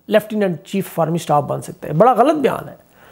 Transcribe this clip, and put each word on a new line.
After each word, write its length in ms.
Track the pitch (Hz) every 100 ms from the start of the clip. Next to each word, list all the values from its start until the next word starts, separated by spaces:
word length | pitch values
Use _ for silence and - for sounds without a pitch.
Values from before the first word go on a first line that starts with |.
| -
लेफ्टिनेंट 520 | 208 214 214 196 160
चीफ 380 | - 196 180 -
आर्मी 200 | 160 170
स्टाफ 240 | - 147
बन 180 | 135 135
सकता 260 | 131 - -
है। 60 |
बड़ा 200 | 151 233
गलत 220 | 214 262 320
बयान 300 | 233 - 147
है। 80 | - _ _ -